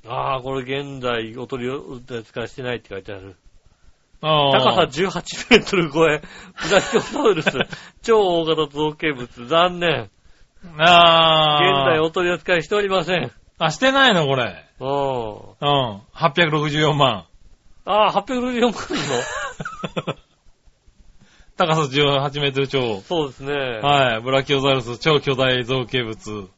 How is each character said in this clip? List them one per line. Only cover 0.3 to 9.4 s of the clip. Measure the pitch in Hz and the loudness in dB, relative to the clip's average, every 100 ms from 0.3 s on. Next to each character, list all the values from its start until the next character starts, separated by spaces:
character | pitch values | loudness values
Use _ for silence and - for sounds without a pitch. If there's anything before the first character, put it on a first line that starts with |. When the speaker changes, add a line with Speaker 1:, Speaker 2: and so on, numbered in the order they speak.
| 131 | -4
Speaker 1:
あ、 | |
こ | 127 | -4
れ | 135 | -8
現 | 127 135 143 139 | -6 -8 -8 -8
在 | 123 120 113 120 | -4 -4 -6 -10
お | 120 | -10
取 | 135 123 | -6 -6
り | 139 - 131 123 120 | -8 -10 -16 -12 -12
扱 | 110 - | -10 -10
い | 113 | -10
し | |
て | - | -8
な | 123 | -8
い | 117 | -8
っ | |
て | _ | _
書 | 98 | -14
い | |
て | 95 | -12
あ | 98 | -16
る。 | 95 92 _ _ _ _ - _ _ _ | -16 -20 _ _ _ _ -20 _ _ _
Speaker 2:
あ | 156 156 139 135 | 0 2 4 4
あ。 | |
Speaker 1:
高 | 127 | 4
さ | 113 156 | 2 0
十 | 127 190 | 0 -4
八 | 175 - - - | -4 -10 -12 4
メ | 226 | 4
ー | - | 4
ト | 196 | 0
ル | 170 | 0
超 | 147 160 | 2 2
え、 | 151 - - - - | 2 -6 -20 -20 -10
ブ | 160 | 2
ラ | 190 | 2
キ | - 226 | 2 -2
オ | |
サ | - 285 | -2 0
ウ | 262 | 0
ル | 165 | 2
ス、 | 185 139 - - | -2 -4 -6 -8
Speaker 2:
<laughs> | - _ | -18 _
Speaker 1:
超 | - 220 196 170 | 2 4 4 0
大 | 160 | 0
型 | 156 151 | -2 -2
造 | 143 151 | -2 -4
形 | 151 160 | -2 -4
物、 | 131 120 - | -4 -10 -14